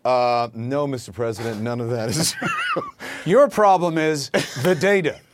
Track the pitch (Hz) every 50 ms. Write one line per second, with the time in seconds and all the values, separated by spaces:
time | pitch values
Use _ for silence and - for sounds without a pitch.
0 | - 123 127 123 123 120 120 120 120 117 117 113 117 123 139 143 147 143 135 123
1 | - - 92 117 120 117 110 - 113 117 113 104 110 120 120 123 120 113 123 117
2 | 110 117 - 156 170 - - - - - 1077 1077 1077 1077 1077 - - 1077 - -
3 | - - - - - 156 190 262 294 233 - 208 214 196 190 175 170 175 160 165
4 | 156 156 156 147 131 - - 190 - - - 127 127 180 185 143 135 196 202 196
5 | 165 139 - - - _